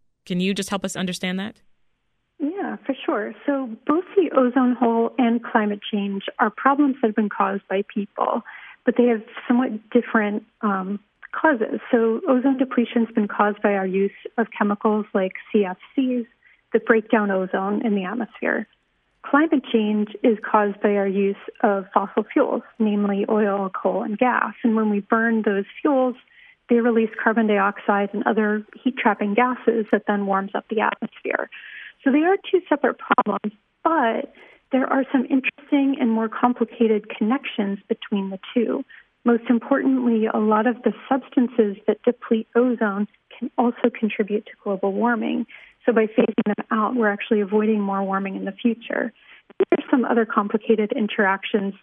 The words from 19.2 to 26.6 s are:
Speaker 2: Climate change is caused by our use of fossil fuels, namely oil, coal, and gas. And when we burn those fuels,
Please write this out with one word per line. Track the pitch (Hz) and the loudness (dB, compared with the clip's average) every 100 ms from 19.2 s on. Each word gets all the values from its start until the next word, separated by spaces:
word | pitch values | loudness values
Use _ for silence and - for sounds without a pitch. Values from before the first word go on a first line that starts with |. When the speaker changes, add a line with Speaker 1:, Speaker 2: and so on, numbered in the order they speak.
| - | 0
Speaker 2:
Climate | 277 320 294 - | 2 4 0 0
change | 226 208 214 208 - | 0 2 0 -2 0
is | 262 208 | 0 2
caused | - 214 208 202 | 0 2 2 0
by | 214 202 | 0 0
our | 196 | 0
use | 196 196 202 - - | 0 0 -2 -10 -2
of | 220 196 185 | 0 0 0
fossil | 220 196 - 208 | -2 0 -4 -2
fuels, | 302 - 247 - - | 0 0 -2 -6 -2
namely | 214 208 202 196 214 | 0 2 0 -2 0
oil, | 214 208 196 190 | 0 2 0 -4
coal, | - 190 185 | -4 -2 -2
and | 233 208 | -4 0
gas. | 254 226 214 - 233 | 2 2 0 0 0
And | 220 | 2
when | 214 | 2
we | 202 | 0
burn | - 226 226 226 | 0 0 2 0
those | 208 196 202 - | 0 -2 -4 -4
fuels, | 311 269 254 247 _ _ - _ | 0 2 0 -4 _ _ -20 _